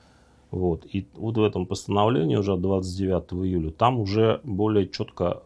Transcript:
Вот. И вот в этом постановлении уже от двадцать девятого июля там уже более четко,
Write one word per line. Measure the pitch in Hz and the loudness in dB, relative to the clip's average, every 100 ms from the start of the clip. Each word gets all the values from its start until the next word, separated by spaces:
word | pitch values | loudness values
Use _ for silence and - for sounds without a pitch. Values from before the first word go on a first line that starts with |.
| _ _ _ _ _ | _ _ _ _ _
Вот. | 90 90 80 - | -2 0 -2 -4
И | 98 - | -8 -8
вот | 80 107 110 | -8 -4 2
в | |
этом | 104 98 90 | 2 2 -4
постановлении | 98 - 101 107 139 156 113 | -6 -2 2 2 2 0 0
уже | 98 | 0
от | 92 | 0
двадцать | 95 95 92 92 | 0 0 -2 -2
девятого | 95 90 - 90 | 0 0 -2 -4
июля | 95 90 78 | -2 -2 -2
там | - 117 127 | 0 0 2
уже | 98 107 110 - | 0 2 2 2
более | 139 95 107 107 92 | -2 -2 2 2 0
четко, | - 107 - 90 - | -2 -8 -4 -2 -4